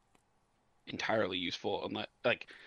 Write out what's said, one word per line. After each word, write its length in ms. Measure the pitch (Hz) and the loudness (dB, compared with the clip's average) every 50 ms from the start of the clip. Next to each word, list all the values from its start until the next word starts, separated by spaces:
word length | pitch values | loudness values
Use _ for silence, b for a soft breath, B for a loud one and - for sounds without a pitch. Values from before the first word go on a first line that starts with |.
| _ _ _ _ _ _ _ _ _ _ _ _ _ _ _ _ _ - | _ _ _ _ _ _ _ _ _ _ _ _ _ _ _ _ _ -8
entirely 500 | - - - - 110 113 104 92 95 92 | -6 -4 0 2 4 4 4 2 0 -2
useful. 480 | 87 87 - - - 104 98 85 - | -2 -2 -4 -2 -2 -2 -2 0 -2
Unless, 220 | 98 - 104 - - _ _ - | -2 -4 -4 -6 -8 _ _ 2
like, 220 | 123 - - - B B B B | 2 2 2 0 B B B B